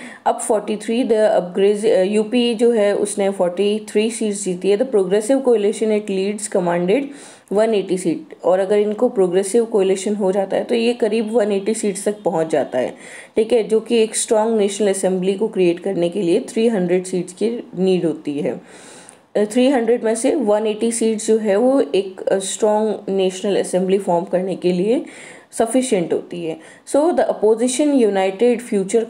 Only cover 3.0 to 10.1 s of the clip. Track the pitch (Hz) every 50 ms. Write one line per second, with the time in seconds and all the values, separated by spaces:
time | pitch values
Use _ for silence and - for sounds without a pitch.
3 | - 202 - 208 196 196 196 196 185 175 175 - 202 202 208 214 214 - - 214
4 | 214 226 220 - 233 214 202 202 - 190 180 180 180 190 202 202 262 254 - 208
5 | 190 180 185 214 220 214 269 269 269 254 240 220 202 202 214 214 226 220 214 208
6 | 208 208 196 190 190 202 208 214 - - - 202 175 175 170 175 175 180 202 277
7 | 277 277 - - - - - - - - 190 202 220 226 226 202 185 - 180 185
8 | - 175 151 - - - - - - - 180 185 196 185 214 208 208 208 214 208
9 | 254 240 233 202 190 180 170 185 202 196 - 240 226 220 226 208 190 190 190 196
10 | - 214